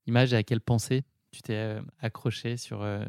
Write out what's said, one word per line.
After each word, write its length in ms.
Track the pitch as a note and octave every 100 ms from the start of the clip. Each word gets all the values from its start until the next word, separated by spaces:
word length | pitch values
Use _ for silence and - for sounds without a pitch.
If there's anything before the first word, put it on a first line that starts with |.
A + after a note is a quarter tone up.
| -
image 260 | A#2+ B2+
et 20 | A#2
à 80 |
quelle 160 | G2+ A2+
pensée 440 | - A#2 - C3 - _ _
tu 100 | -
t'es, 120 | -
euh, 280 | G#2+ A2 G#2+ F#2+ -
accroché 560 | A2+ - A#2+ - A#2 A#2+
sur, 240 | - G#2
euh, 240 | G#2 G2+